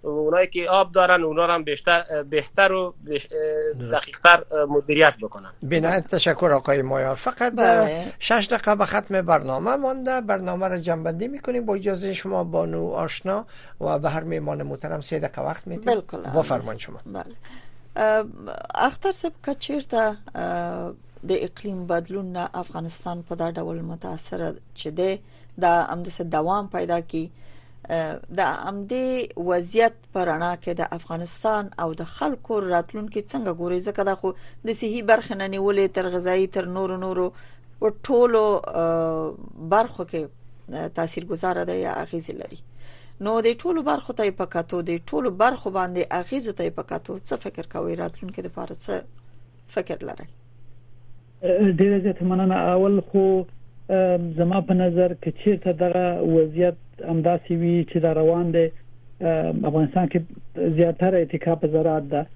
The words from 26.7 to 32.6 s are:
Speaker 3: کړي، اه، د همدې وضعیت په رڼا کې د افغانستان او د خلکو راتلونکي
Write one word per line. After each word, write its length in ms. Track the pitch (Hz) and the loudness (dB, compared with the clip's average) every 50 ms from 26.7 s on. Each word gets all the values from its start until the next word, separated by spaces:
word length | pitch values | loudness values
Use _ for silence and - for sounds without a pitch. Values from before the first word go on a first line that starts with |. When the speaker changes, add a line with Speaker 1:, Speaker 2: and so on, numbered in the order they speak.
| - 180 175 165 170 170 | -4 -4 -2 0 0 -2
Speaker 3:
کړي، 280 | 170 - - 160 160 175 - - - - - - - - - - - - | -2 -4 -4 -6 -6 -6 -10 -18 -18 -18 -18 -18 -18 -20 -20 -20 -6 -4
اه، 300 | 165 165 160 156 156 - - - - | -2 -2 -2 -4 -6 -8 -10 -8 -2
د 20 | 185 | 0
همدې 1000 | 185 135 - - - 180 202 202 202 202 247 254 254 254 254 254 240 - - | 0 0 0 -2 -6 -8 -6 -8 -6 -4 -2 -2 0 0 -2 -2 -4 -6 -6
وضعیت 560 | - 175 180 180 175 175 175 202 220 233 226 226 - - - - | -4 -2 0 0 0 0 2 4 6 6 4 4 -2 -20 -6 -2
په 120 | 196 180 | -2 0
رڼا 320 | 175 156 156 170 175 175 170 - | 0 0 0 0 -2 -2 -4 -4
کې 40 | 185 | -6
د 180 | 170 175 170 - | -2 -2 -2 -4
افغانستان 800 | - 170 - - 165 165 175 170 - - - 220 220 208 208 196 - - | -4 -8 -8 -8 -8 -8 -8 -8 -10 -2 0 0 2 2 -2 -4 -6 -4
او 140 | 170 165 160 | -4 -4 -4
د 100 | 160 170 | -6 -8
خلکو 560 | 160 - - - 302 262 - - - 226 | -10 -6 -2 -2 -2 -2 -4 -4 -2 -2
راتلونکي 640 | 208 | 0